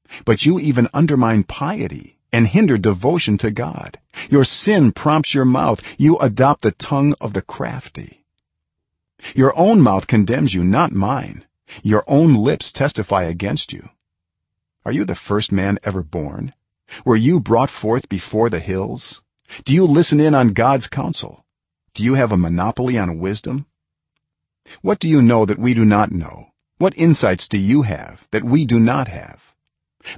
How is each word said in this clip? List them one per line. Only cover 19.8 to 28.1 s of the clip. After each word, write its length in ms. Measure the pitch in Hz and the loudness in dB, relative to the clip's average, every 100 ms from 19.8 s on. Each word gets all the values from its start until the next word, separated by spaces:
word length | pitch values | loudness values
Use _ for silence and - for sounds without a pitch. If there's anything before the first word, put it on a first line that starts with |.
listen 360 | 180 147 165 151 | 4 4 4 4
in 120 | 151 | 4
on 200 | 143 120 | 4 2
God's 340 | 95 120 139 - | 2 0 0 -4
counsel? 580 | 139 139 156 - - _ _ _ _ _ | -8 -8 -8 -12 -16 _ _ _ _ _
Do 120 | - | -4
you 100 | 113 | 0
have 160 | 135 120 | 2 2
a 60 | 98 | 0
monopoly 600 | 85 85 101 120 127 120 | 0 0 -2 -4 -2 -2
on 220 | 90 82 | -4 -4
wisdom? 480 | 92 104 - 131 143 _ _ _ _ _ _ _ _ _ _ - | -6 -6 -8 -10 -10 _ _ _ _ _ _ _ _ _ _ -8
What 180 | 190 202 | -4 -2
do 80 | 165 | 2
you 120 | 151 | 4
know 240 | 120 117 | 4 4
that 140 | 104 98 | 0 0
we 160 | 120 | 0
do 100 | 117 | 2
not 280 | 110 104 104 | 4 4 0
know? 400 | 87 80 82 - _ _ - | -4 -10 -16 -20 _ _ -2
What 180 | 180 - | -2 2
insights 520 | 165 147 107 92 - | 2 2 2 -2 -4
do 100 | 104 | -2
you 240 | 98 139 | 0 0
have 460 | 113 76 - | 0 -6 -12